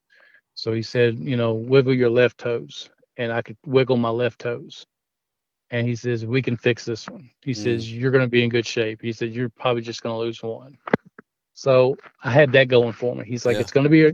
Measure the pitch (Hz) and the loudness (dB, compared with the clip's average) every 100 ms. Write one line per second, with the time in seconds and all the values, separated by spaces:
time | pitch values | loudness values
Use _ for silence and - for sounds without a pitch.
0 | _ _ _ _ _ - - 113 110 127 | _ _ _ _ _ -12 -6 -4 -4 0
1 | 120 117 147 127 117 110 117 135 127 131 | 0 0 -4 -2 -2 -2 2 4 4 4
2 | 123 120 123 - 123 117 147 - - _ | 2 4 2 0 -6 -6 -8 -18 -20 _
3 | _ - 117 117 - 113 - 131 127 127 | _ -10 -6 -6 -8 -12 -2 0 2 0
4 | 117 113 120 - 120 120 147 - - _ | 0 0 -2 -4 -8 -10 -12 -20 -20 _
5 | _ _ _ _ _ _ _ 120 117 117 | _ _ _ _ _ _ _ -4 -4 -4
6 | 120 117 110 131 127 123 - 117 - 113 | -4 -4 -2 -2 -2 0 0 0 -2 -10
7 | - 214 131 _ 143 117 110 117 113 117 | -10 -18 -20 _ -8 -6 -4 -4 -6 -4
8 | 131 131 127 120 120 120 113 - 110 110 | 0 2 2 2 2 0 -2 -2 -4 -4
9 | 117 110 120 113 123 - 127 120 117 113 | -8 -6 -6 -4 -8 -4 -2 -2 -4 -8
10 | 120 113 117 117 113 117 135 139 - - | -6 -6 -6 -8 -10 -10 -14 -20 -6 -6
11 | _ - - _ _ - 135 131 127 - | _ -20 -20 _ _ -6 2 4 4 0
12 | - _ 131 127 147 135 131 127 117 107 | -10 _ 0 4 6 4 4 4 2 -2
13 | 123 127 117 123 123 110 113 139 143 156 | -6 -6 -8 -4 -2 -2 0 2 4 6
14 | 156 | 6